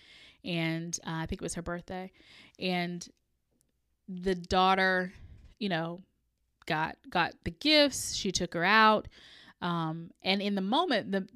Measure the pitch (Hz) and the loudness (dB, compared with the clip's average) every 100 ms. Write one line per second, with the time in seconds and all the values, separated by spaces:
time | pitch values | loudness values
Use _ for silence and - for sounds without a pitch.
0 | - - - _ - 170 165 165 170 175 | -20 -20 -20 _ -6 -2 -2 -4 -6 -8
1 | - 160 160 190 170 - 170 175 - 185 | -6 -6 -6 -6 -6 -8 -8 -8 -8 -10
2 | 185 _ - - - - 185 180 175 175 | -12 _ -20 -20 -20 -6 -4 -2 -4 -6
3 | - _ _ _ _ _ _ _ _ _ | -12 _ _ _ _ _ _ _ _ _
4 | - 185 190 180 170 185 185 190 190 185 | -14 -6 -2 -2 0 2 4 4 4 2
5 | 180 - - - - - 202 160 165 180 | -2 -8 -20 -20 -20 -6 -2 -2 -4 -8
6 | - _ _ _ _ _ - 156 160 - | -16 _ _ _ _ _ -4 -2 -2 -6
7 | 269 - 160 - - - 294 302 285 - | -4 0 0 -2 -10 -2 4 6 4 2
8 | - - 196 - 175 170 175 220 220 214 | -6 -4 -2 -2 -2 0 4 6 8 6
9 | - - - - - - 175 170 160 165 | 0 -16 -20 -20 -20 -8 -4 -2 -2 -6
10 | 165 - 190 196 202 202 190 285 359 214 | -10 -6 -2 0 0 0 2 2 2 0
11 | - 196 190 | 0 -4 -4